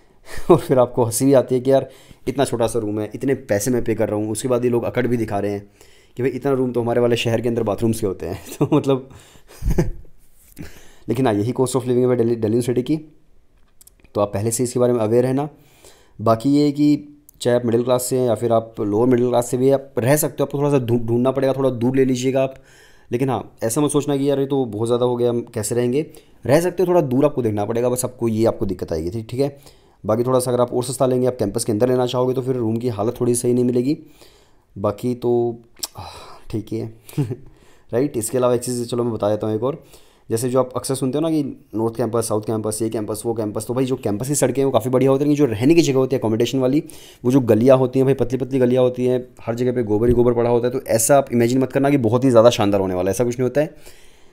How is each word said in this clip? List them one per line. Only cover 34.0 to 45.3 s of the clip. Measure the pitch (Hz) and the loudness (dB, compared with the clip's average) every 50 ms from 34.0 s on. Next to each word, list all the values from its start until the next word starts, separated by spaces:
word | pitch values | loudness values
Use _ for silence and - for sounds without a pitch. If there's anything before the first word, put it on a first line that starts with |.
| - - - - - - - _ _ _ _ _ _ _ _ | -6 -14 -20 -20 -20 -20 -20 _ _ _ _ _ _ _ _
बाकी | 98 98 104 101 - - 123 120 | -4 -4 -4 -4 -2 -4 -4 -4
तो, | 120 123 120 120 120 120 120 117 120 - - - - - - - | -2 0 0 2 2 0 -2 -4 -8 -14 -20 -16 -14 -14 -14 -14
आह, | - 92 - - - - - - - - - | -16 -16 -16 -18 -18 -20 -20 -20 -18 -12 -8
ठीक | 117 107 98 - | -8 -8 -6 -6
ही | 110 | -8
है। | 110 117 110 - - _ - - - | -8 -8 -10 -12 -18 _ -8 -6 -4
<laughs> | 135 107 123 - - - - - - - - - _ - 113 | -4 -4 -6 -10 -14 -18 -20 -20 -20 -20 -20 -20 _ -4 -2
राइट, | 120 143 147 - | -2 -2 0 -2
इसके | 117 107 - - | -6 -6 -4 -2
अलावा | 123 127 123 123 | 0 2 2 0
एक | 117 | 0
चीज़ | - 123 123 120 120 | -2 -4 -6 -6 -6
चलो | 117 127 120 120 | -4 -4 -4 -2
मैं | 120 110 | -4 -2
बता | 104 101 104 | -2 0 0
देता | 107 104 110 | 0 -2 -2
हूँ | 107 107 | -4 -2
एक | 107 120 | -2 -2
और। | 135 151 165 - - - - - - _ _ _ - | -4 -4 -6 -12 -20 -20 -20 -20 -20 _ _ _ -6
जैसे | 110 110 127 123 | -4 -2 -2 0
जो | 123 131 | 0 0
आप | 127 127 - | 0 0 -4
अक्सर | 120 - - 135 | -8 -6 -4 -4
सुनते | - 139 127 127 | -2 -2 -2 -2
हो | 147 | -2
ना | 160 165 | -2 0
कि | 160 156 139 123 - - - _ - | 0 -2 -2 -4 -8 -12 -16 _ -4
नॉर्थ | 107 113 113 113 | -2 -2 -2 -2
कैंपस, | 127 120 113 110 117 113 | -2 -2 -2 -2 -2 -2
साउथ | - 107 107 | -2 -4 -4
कैंपस, | 104 - 113 110 107 110 107 - | -2 -2 -4 -4 -4 -4 -4 -4
ये | 117 113 | -4 -4
कैंपस, | 113 117 107 101 107 104 - | -2 -4 -4 -6 -6 -4 -4
वो | 120 113 | -4 -4
कैंपस, | 117 110 107 101 110 107 | -2 -4 -4 -6 -6 -6
तो | - 120 | -4 -2
भाई | 131 135 | -2 0
जो | 123 131 | -2 -2
कैंपस | 123 - 110 101 101 127 | -2 -2 -4 -4 -4 -4
की | 135 147 | -4 0
सड़कें | - 139 120 - 135 | 0 0 0 2 0
हैं | 135 | 0
वो | 139 | 2
काफ़ी | 123 113 107 127 | 2 0 0 2
बढ़िया | 127 127 127 135 | 2 2 4 4
होती | 135 139 147 | 2 2 2
हैं, | 147 | 2